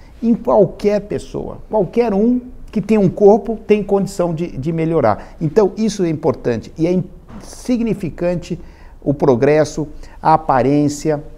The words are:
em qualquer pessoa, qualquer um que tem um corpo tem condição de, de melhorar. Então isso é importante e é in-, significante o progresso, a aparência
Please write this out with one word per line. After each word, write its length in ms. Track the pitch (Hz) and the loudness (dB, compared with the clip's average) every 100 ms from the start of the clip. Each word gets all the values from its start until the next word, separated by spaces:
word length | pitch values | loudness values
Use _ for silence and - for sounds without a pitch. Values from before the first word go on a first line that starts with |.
| - - | -20 -4
em 140 | 226 233 | 0 0
qualquer 680 | - 220 180 - 208 208 | 4 4 4 2 0 0
pessoa, 560 | 202 139 - 143 - - - | -2 -8 -6 -8 -8 -12 -4
qualquer 460 | 214 170 233 233 | -2 0 0 0
um 280 | 196 226 247 - - - | 2 2 2 -2 -16 -8
que 100 | 214 | -4
tem 160 | 196 214 | 2 4
um 120 | 190 | 4
corpo 480 | - 202 220 233 220 - | 4 6 6 2 -4 0
tem 180 | 214 | 0
condição 520 | 196 196 190 - 175 160 | 2 0 0 -2 -2 -2
de, 200 | 175 - | -6 -6
de 160 | 147 | -4
melhorar. 640 | 165 160 165 113 101 - - | -2 0 2 2 0 -4 -6
Então 300 | 156 220 190 196 | -2 2 2 2
isso 280 | 220 208 | -2 0
é 60 | 175 | -2
importante 640 | 151 156 - 131 117 - - | 0 -2 -2 -2 -4 -4 -4
e 80 | 165 | 0
é 60 | |
in-, 180 | 185 - - - - | 0 -2 -10 -18 -18
significante 1160 | - - - 247 226 196 160 - 175 175 - 170 - - - - | -18 -12 -4 -2 0 -2 -6 -4 -2 -2 -4 -10 -12 -20 -20 -10
o 140 | - 135 | -4 0
progresso, 720 | 151 123 139 151 147 160 147 - - - | 2 2 4 4 2 -2 -8 -10 -18 -4
a 140 | 156 156 | 2 2
aparência 880 | - 131 123 147 147 147 156 147 - | 2 2 4 2 2 0 -2 -4 -6